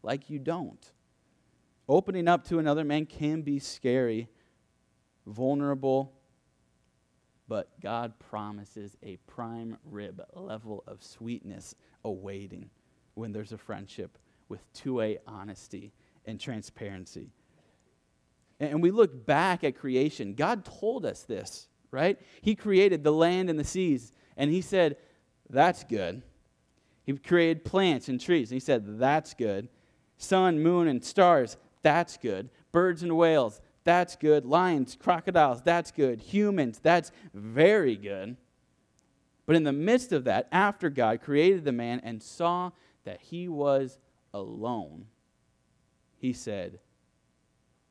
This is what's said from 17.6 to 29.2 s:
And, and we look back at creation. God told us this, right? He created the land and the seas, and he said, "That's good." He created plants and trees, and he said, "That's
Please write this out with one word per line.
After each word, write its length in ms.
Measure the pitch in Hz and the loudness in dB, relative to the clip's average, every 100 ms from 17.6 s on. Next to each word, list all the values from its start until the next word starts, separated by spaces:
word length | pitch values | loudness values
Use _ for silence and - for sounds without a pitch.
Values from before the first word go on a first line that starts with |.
| _ _ _ _ _ _ _ _ _ - | _ _ _ _ _ _ _ _ _ -10
And, 120 | 143 | -6
and 100 | 151 | 0
we 80 | 170 | 2
look 340 | 214 196 131 | 4 2 0
back 400 | 110 143 190 202 | 0 2 2 0
at 120 | 147 - | -2 -4
creation. 580 | 135 127 151 - 101 | -2 0 0 -2 -8
God 320 | 104 160 - - | -2 -2 -2 -8
told 400 | - 214 254 147 | -6 -4 -4 -6
us 160 | - | -8
this, 460 | - 101 92 - - _ _ | -10 -10 -10 -16 -20 _ _
right? 280 | 131 170 - - - | -2 -2 -2 -10 -4
He 140 | 214 220 | -2 -2
created 480 | 214 185 202 165 | 2 6 6 4
the 80 | 147 | 2
land 360 | 156 170 185 185 | 4 4 2 0
and 80 | 156 | -2
the 60 | |
seas, 480 | 147 185 180 131 113 _ _ - | -2 -2 0 0 -4 _ _ -4
and 140 | 143 | 0
he 120 | 180 | 0
said, 340 | - 190 160 139 _ _ _ _ - | 0 2 2 0 _ _ _ _ -2
"That's 360 | 127 170 - | 4 4 2
good." 380 | - 110 90 110 - _ _ _ _ _ _ _ | -4 -4 -4 -8 -14 _ _ _ _ _ _ _
He 80 | - | -8
created 520 | 139 - 175 165 160 | -8 2 4 4 0
plants 440 | - 190 185 131 - | -2 2 2 2 -2
and 120 | 127 | -4
trees, 300 | - 170 110 | 2 0 0
and 60 | 127 | -4
he 80 | |
said, 340 | 139 123 104 107 | 0 0 -2 0
"That's 340 | 127 156 | 2 2